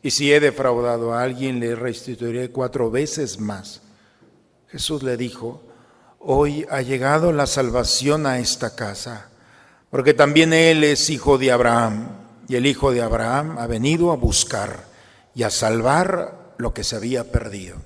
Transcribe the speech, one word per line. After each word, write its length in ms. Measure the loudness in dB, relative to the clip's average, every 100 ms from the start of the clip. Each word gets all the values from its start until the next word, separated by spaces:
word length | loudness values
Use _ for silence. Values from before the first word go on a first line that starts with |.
y 80 | -4
si 220 | 0 4
he 80 | 6
defraudado 720 | 4 2 0 0 0 -2 -2
a 100 | -2
alguien, 380 | -2 -4 -4 -4
le 140 | -4
restituiré 760 | -4 -6 -8 -12 -8 -6 -6 -6
cuatro 400 | -4 -4 -2 -2
veces 480 | 0 -4 -4 -8 -6
más". 440 | -8 -8 -12 -20 _ _ _ _ _ _ _ _ _
Jesús 340 | -10 -6 -4
le 160 | -4 -4
dijo: 440 | -6 -8 -12 -12 -20 -20 _ _ _ _
"Hoy 480 | 0 2 2 0 -6
ha 100 | -6
llegado 500 | -2 -2 2 2 2
la 160 | 2 0
salvación 800 | 0 0 0 0 0 0 0 0
a 120 | -2
esta 360 | -4 -4 -6
casa, 540 | -8 -10 -10 -12 -14 -18 _ _ -20 _ _ _
porque 240 | 2 4
también 400 | 6 6 6 6
él 280 | 6 6 6
es 280 | 4 4 0
hijo 260 | 0 2 4
de 160 | 4
Abraham, 560 | 4 4 4 2 -2 -8 -14 -20 -20 -4
y 80 | 0
el 80 |
hijo 260 | 0 2 0
de 120 | 2
Abraham 560 | 0 0 0 -2 -4 -6
ha 80 | -6
venido 440 | -2 0 2 2
a 60 | 2
buscar 680 | 0 0 -2 -4 -6 -10 -18 -20 -20 _ _
y 80 | -4
a 80 | -2
salvar 1040 | 0 0 2 2 2 2 -2 -6 -12 -20 -8
lo 160 | -6
que 120 | -4
se 120 | -6 -6
había 340 | -4 -4 -2
perdido". 460 | -6 -6 -12 -14 -16